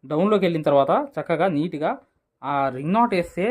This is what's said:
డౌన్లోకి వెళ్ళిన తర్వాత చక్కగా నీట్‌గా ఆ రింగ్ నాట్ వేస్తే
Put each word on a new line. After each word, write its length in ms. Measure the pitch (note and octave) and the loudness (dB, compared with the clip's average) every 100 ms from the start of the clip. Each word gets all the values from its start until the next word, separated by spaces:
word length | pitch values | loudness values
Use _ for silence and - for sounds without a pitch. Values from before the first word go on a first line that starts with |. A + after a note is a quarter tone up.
డౌన్లోకి 400 | C3+ D3+ G3 G#3+ | -4 0 2 2
వెళ్ళిన 200 | F#3 D#3+ D3+ | 2 0 2
తర్వాత 260 | C#3+ C#3 G3 C#4+ | 4 4 2 0
చక్కగా 360 | - D3 E3 F#3+ | -8 -4 0 0
నీట్‌గా 420 | D3 E3+ D#3+ D#3+ B3 _ _ _ _ | 0 -4 -4 -4 -6 _ _ _ _
ఆ 120 | C3 C#3+ C3+ | -4 -2 -2
రింగ్ 260 | B2+ D3 | -4 -2
నాట్ 180 | G#3 A#3+ | 2 2
వేస్తే 300 | G3 E3+ - G3+ | 0 -2 -4 -2